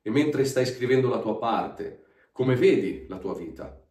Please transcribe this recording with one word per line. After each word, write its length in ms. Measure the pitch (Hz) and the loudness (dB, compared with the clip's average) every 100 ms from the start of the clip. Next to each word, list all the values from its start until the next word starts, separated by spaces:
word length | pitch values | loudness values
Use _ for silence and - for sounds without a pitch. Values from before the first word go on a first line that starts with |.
E 80 | 107 | 0
mentre 380 | 123 151 135 131 | 2 2 2 0
stai 180 | - | 2
scrivendo 460 | 123 - 123 131 123 | 0 0 2 2 2
la 80 | 110 | 0
tua 180 | 110 - | -2 -2
parte, 680 | 117 113 101 - - - _ _ _ | 0 -2 -2 -8 -12 -12 _ _ _
come 220 | - 127 | -2 2
vedi 500 | 123 190 160 95 - - | 4 6 4 0 -6 -10
la 100 | 92 | -10
tua 160 | 95 | -8
vita? 440 | - 82 - 67 - _ | -8 -10 -12 -16 -16 _